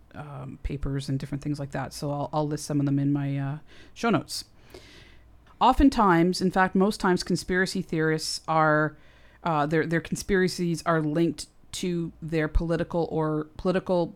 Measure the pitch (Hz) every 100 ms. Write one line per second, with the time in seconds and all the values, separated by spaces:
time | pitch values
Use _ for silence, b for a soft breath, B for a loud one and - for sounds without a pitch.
0 | - - 147 139 135 - - 143 139 139
1 | 139 135 139 139 147 147 139 143 127 -
2 | 147 143 139 156 147 151 - 147 139 139
3 | 139 143 139 139 139 147 - b b -
4 | 233 170 - - - - B B B B
5 | B B - - - - 226 262 277 240
6 | 202 165 175 180 185 190 185 196 196 -
7 | 196 180 - 175 - 185 185 196 - 165
8 | 160 156 - - - 160 156 151 151 b
9 | b b b b 170 151 147 160 156 165
10 | - - - 190 180 - 175 160 - 160
11 | 151 156 170 - - _ - - 185 170
12 | 165 - 156 160 156 - 165 165 165 175
13 | 160 165 156 151 151 - 185 185 185 180
14 | 170